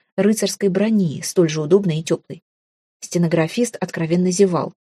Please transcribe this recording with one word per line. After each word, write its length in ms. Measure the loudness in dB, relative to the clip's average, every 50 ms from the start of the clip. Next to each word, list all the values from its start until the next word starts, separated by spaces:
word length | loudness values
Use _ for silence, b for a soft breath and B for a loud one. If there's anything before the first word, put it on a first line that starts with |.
| _ _ _
рыцарской 540 | 0 2 2 2 0 -2 -4 -2 -2 -2 0
брони, 520 | 0 0 0 2 2 2 2 0 -2 -6
столь 280 | -8 -2 2 2 2 2
же 120 | 2 -2
удобной 380 | 0 4 4 4 4 2 -2 -2
и 40 | -2
теплой. 380 | -4 -4 -4 _ -10 -20 -20 _ _ _ _ _ _ _ _ _ _ _ _
Стенографист 760 | -12 -6 -2 0 0 2 2 0 0 0 -2 -2 -2 -2 -4 -6
откровенно 520 | -10 -8 -6 -6 -4 0 0 0 0 2
зевал, 420 | 2 2 2 2 2 -2 -4 -6 -10 _ _ _